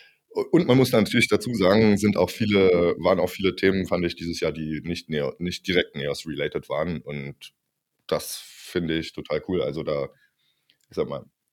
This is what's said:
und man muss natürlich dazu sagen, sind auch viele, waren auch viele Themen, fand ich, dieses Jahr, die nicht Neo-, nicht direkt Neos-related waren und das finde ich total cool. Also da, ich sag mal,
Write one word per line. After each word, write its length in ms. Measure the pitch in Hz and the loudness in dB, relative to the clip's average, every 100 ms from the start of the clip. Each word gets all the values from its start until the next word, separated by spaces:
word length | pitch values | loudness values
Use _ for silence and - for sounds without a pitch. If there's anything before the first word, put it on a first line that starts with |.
| - _ _ - 101 | -20 _ _ -6 2
und 160 | 170 175 | 2 4
man 100 | 131 | 4
muss 140 | 127 | 4
natürlich 380 | 117 101 120 - | 4 2 2 2
dazu 240 | 104 127 | 2 0
sagen, 440 | 113 92 104 110 101 | 2 4 6 6 4
sind 200 | 104 98 | 2 2
auch 120 | 90 | 0
viele, 640 | - 104 101 95 90 87 80 | 0 2 4 6 6 2 2
waren 200 | 87 92 | 2 2
auch 80 | 90 | 0
viele 260 | - 95 87 | 0 -2 2
Themen, 320 | 95 95 90 | 2 2 0
fand 180 | 87 87 | -2 -2
ich, 100 | - | -4
dieses 240 | 85 85 | -8 -4
Jahr, 100 | 82 | -4
die 300 | 76 78 76 | -4 -6 -6
nicht 260 | 85 87 - | -6 -8 -6
Neo-, 240 | 78 69 - | -4 -4 -4
nicht 260 | 87 - - | -8 -8 -2
direkt 280 | 87 - 73 | 0 0 -4
Neos-related 720 | 71 71 80 71 73 80 - | -6 -6 -8 -6 -4 -6 -6
waren 320 | 71 82 80 | -4 -4 -6
und 520 | - 73 69 65 - _ _ _ _ _ - | -8 -10 -10 -14 -20 _ _ _ _ _ -6
das 300 | 76 - - | -6 -6 -14
finde 540 | - - - 90 82 80 | -16 -20 -8 -6 -2 -4
ich 160 | 80 | -4
total 280 | - - 78 - | -10 -6 -6 -2
cool. 140 | 90 | -4
Also 220 | 76 73 | -2 -4
da, 260 | 78 71 67 _ _ _ _ _ _ _ _ | -4 -4 -6 _ _ _ _ _ _ _ _
ich 60 | - | -6
sag 120 | 78 | -6
mal, 180 | 69 - _ _ | -6 -12 _ _